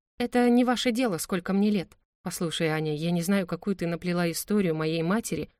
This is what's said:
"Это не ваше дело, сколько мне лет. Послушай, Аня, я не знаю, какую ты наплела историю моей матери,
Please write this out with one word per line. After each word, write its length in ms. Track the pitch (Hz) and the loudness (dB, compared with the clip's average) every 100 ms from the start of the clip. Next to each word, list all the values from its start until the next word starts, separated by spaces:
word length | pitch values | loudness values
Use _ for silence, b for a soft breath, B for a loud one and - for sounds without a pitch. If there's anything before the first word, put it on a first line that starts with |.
| _ - | _ -6
"Это 300 | 240 247 240 | -2 2 4
не 140 | 240 | 6
ваше 280 | 247 233 254 | 4 2 0
дело, 240 | 226 247 165 | 0 0 -2
сколько 380 | - 185 175 | -2 -4 0
мне 160 | 196 208 | 2 2
лет. 260 | 208 160 - _ _ | 2 -2 -12 _ _
Послушай, 460 | 180 - 156 - 160 | -10 -6 -4 -2 -2
Аня, 260 | 156 156 | 0 -2
я 160 | 151 170 | -2 0
не 120 | 175 | 0
знаю, 240 | 165 196 180 | 0 0 0
какую 280 | 170 - | -4 -4
ты 120 | 190 170 | -4 -2
наплела 440 | 170 180 175 175 | -4 -2 0 0
историю 440 | 160 - 208 185 | -2 -2 0 2
моей 280 | 156 160 165 | 0 0 0
матери, 460 | 165 214 - - - _ | 0 -2 -2 -6 -8 _